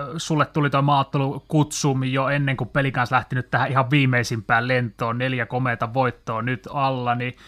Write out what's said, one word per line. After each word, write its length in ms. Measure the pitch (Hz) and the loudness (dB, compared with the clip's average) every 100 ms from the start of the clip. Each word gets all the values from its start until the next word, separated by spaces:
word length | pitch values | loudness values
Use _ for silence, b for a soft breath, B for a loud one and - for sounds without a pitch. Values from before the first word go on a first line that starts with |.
| 139 160 | -8 -8
sulle 300 | - 156 139 | -2 0 0
tuli 240 | 160 143 | 0 2
tuo 120 | 139 | 2
maaottelukutsum 1200 | 143 139 135 143 139 - - 156 147 - 147 135 | 4 2 2 0 -2 -4 0 2 2 0 0 0
jo 240 | 131 135 135 | 0 0 0
ennen 280 | 143 139 127 | 0 0 -2
kuin 140 | 120 | -2
peli 220 | 143 135 | -2 0
kanssa 240 | 127 120 127 | 0 0 0
lähti 180 | - | 0
nyt 160 | 127 - | -4 -2
tähän 200 | 123 135 | -2 0
ihan 200 | 131 120 | 0 2
viimeisimpään 800 | 147 131 123 113 117 101 117 123 | 4 4 2 0 -4 0 0 2
lentoon, 500 | 127 120 - 117 120 | 0 0 -4 -4 -2
neljä 280 | 131 127 117 | -2 -2 -4
komeata 480 | 127 127 117 117 | -2 -2 -2 -2
voittoa 480 | 131 123 - - 110 | 0 0 -2 -6 -4
nyt 260 | 120 127 - | -2 -4 -6
alla, 440 | 147 135 131 120 | -2 -2 0 -2
niin, 220 | 120 123 - | -2 -4 -10